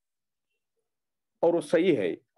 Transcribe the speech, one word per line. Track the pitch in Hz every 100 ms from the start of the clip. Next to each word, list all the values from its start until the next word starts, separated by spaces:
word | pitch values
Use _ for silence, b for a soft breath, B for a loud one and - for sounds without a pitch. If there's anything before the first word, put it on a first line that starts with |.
| _ _ _ _ _ _ _ _ _ _ _ _ _ -
और | 165
वो | 170
सही | - 165 185 135
है। | 90 - _